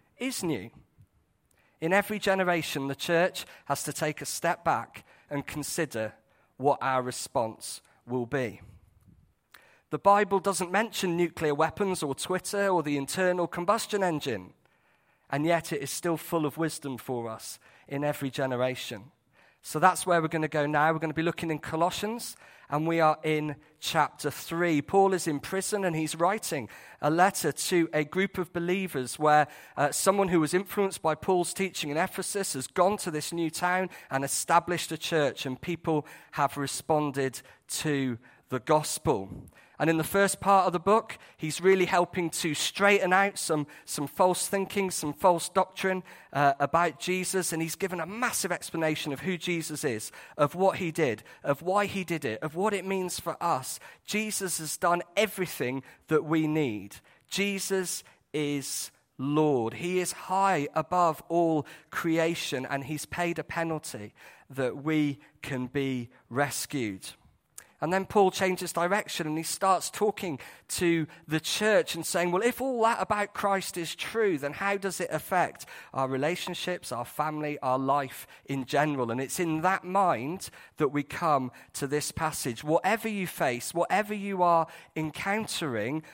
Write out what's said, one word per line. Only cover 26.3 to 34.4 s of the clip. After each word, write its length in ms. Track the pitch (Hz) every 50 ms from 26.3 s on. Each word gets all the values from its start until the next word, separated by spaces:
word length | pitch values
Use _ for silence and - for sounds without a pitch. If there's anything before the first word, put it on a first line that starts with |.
| 208 220 - - 170 143 113 101 - - - - - -
a 100 | - 147
letter 420 | 156 170 180 196 190 - - 156 135
to 360 | - - - 185 175 165 160 -
a 100 | 151 151
group 340 | 147 - 185 196 196 -
of 160 | - 180 - _
believers 640 | 175 170 170 185 196 190 180 - 139 127 120 -
where, 300 | - 151 151 151 151 147 - - - - - -
uh, 160 | - 139 147 131
someone 360 | - - 190 190 202 196 180
who 120 | 185 165
was 140 | 156 143 160
influenced 480 | 185 202 - - 214 202 190 190 - -
by 120 | 160 156
Paul's 400 | 151 - - 190 180 170 - -
teaching 360 | - 190 185 - - - 151
in 60 | 143
Ephesus 580 | 156 - 139 - - 185 - - 202 196 - -
has 120 | 135 127
gone 300 | - - - 175 190 208
to 160 | 202 - 185 156
this 200 | 151 147 - 170
new 180 | 170 170 156
town 400 | 156 - 180 180 180 185 185 175 - - - -
and 140 | - 135 139
established 680 | 139 - -